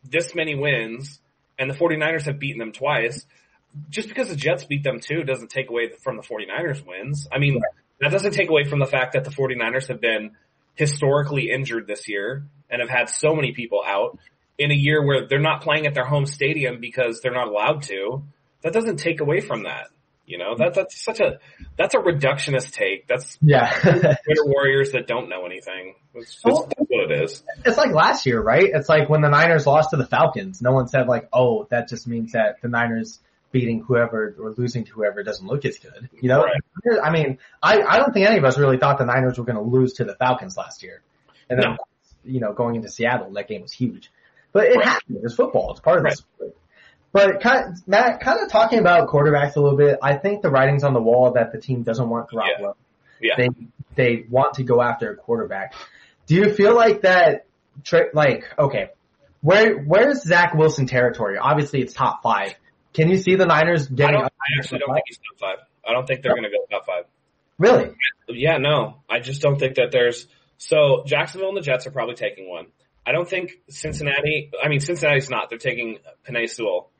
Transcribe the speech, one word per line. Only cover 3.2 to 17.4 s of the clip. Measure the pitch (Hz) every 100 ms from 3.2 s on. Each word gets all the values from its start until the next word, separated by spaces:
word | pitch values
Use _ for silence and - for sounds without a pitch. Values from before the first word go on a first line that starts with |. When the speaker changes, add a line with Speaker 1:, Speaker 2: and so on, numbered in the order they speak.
| _ _ _ _ _ 147 -
Speaker 1:
just | 220 208
because | - 226
the | 147
Jets | 143 131
beat | - 143
them | 143 117
too | - 156
doesn't | 139 127 117
take | 135 113
away | 117 113 -
from | 131 110
the |
forty-niners | - 110 120 127 170 143
wins. | - 92 127 147 -
I | 135
mean, | 143
Speaker 2:
Right. | 127 110 _ _ _
Speaker 1:
that | 143
doesn't | 190 202
take | 190 170
away | 156
from | 143 143
the | 135
fact | 135 127
that | 139
the | -
forty-niners | - 131 123 113 127 127
have | 113
been | 117 110 107 _ _ _ _
historically | - 147 - 139 143 143 143 117
injured | 127 139 117 101
this | 104 -
year | 101 101 139 143 _ _
and | 123
have | 120
had | 127 120
so | - 151
many | 160 131
people | 117 117 101 -
out | 98 113 - _ _ _ -
in | 147
a |
year | 147 143 151
where | 143 135 -
they're | 135
not | 156 156
playing | - 151 151
at |
their | 143 123
home | 147 139
stadium | - 143 160 127 120
because | 120 127 120 117
they're | 127
not | 123